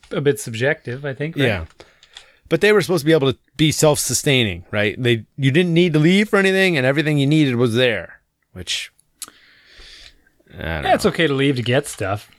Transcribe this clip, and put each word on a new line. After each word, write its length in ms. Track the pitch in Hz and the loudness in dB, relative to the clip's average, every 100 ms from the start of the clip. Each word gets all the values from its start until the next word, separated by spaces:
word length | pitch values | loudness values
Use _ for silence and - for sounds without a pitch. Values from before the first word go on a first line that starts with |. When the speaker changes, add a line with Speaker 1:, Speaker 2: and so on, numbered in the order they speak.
| - | -10
Speaker 1:
a 80 | - | -4
bit 160 | 143 139 | -2 -2
subjective, 640 | - 110 131 156 - 127 | -4 -4 -4 -4 -8 -10
I 80 | 143 | -10
think, 220 | 127 147 147 | -8 -8 -2
right? 80 | |
Speaker 2:
Yeah. 200 | 127 98 80 - - _ _ - - _ - | -2 -2 -8 -18 -20 _ _ -20 -20 _ -4
But 120 | 160 | 0
they 120 | 202 | 4
were 100 | 214 | 4
supposed 180 | 156 175 | 2 0
to 40 | 143 | 2
be 60 | |
able 200 | 160 135 | 2 2
to 60 | 120 _ - | -2 _ 0
be 160 | 156 | 0
self-sustaining, 960 | - 156 143 - 120 151 131 110 87 - | 4 2 2 -2 -2 0 2 0 -4 -6
right? 240 | 107 104 - | -2 -2 0
They, 220 | 123 117 - - | 0 0 -4 -4
you 120 | 135 | 0
didn't 220 | 143 180 | 2 2
need 220 | 165 180 | 2 2
to 40 | 151 | 2
leave 300 | 156 190 214 | 4 2 2
for 100 | 202 | 0
anything, 380 | 190 190 190 160 | 2 2 0 2
and 80 | |
everything 320 | 127 143 151 147 | 0 0 0 0
you 80 | 139 | 2
needed 300 | 156 143 117 | 2 2 2
was 180 | 123 | 0
there, 460 | 113 127 104 85 - _ _ _ | 2 0 -2 -8 -18 _ _ _
which, 400 | 92 87 - - _ _ - - - _ _ _ - - - - _ _ _ _ | -14 -8 -8 -10 _ _ -20 -20 -20 _ _ _ -20 -20 -20 -20 _ _ _ _
I 40 | - | -12
don't 280 | 80 80 | -8 -4
Speaker 1:
Yeah, 100 | 160 | -2
it's 100 | 370 | 0
Speaker 2:
know. 60 | 202 | 0
Speaker 1:
okay 160 | - 160 | 0 0
to 60 | |
leave 240 | 135 139 127 | 0 0 0
to 60 | |
get 240 | 120 131 - | 0 -2 -2
stuff, 440 | - 95 107 - | -6 -6 -6 -10